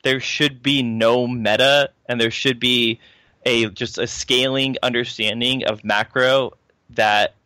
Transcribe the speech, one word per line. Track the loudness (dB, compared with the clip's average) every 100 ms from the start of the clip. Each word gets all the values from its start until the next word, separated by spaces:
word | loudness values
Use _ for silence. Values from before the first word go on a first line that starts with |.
there | 0 -2
should | -4 -2 -2 0
be | -2 0
no | 0 2 4 4 0
meta, | -2 0 2 4 2 0 _ -8
and | -2
there | -2
should | 0 -2 0
be | 0 2 0 -4 -12 _ _ _ 0
a, | 0 0
just | -4 -8 -4
a | -6
scaling | -6 -2 0 0 -2 -2 -2
understanding | -2 -2 -4 -4 -4 -2 -2 -2 -4
of | -4
macro | -2 -2 0 0 2 2 0 _ _ _ _
that | 0 2 2 0 _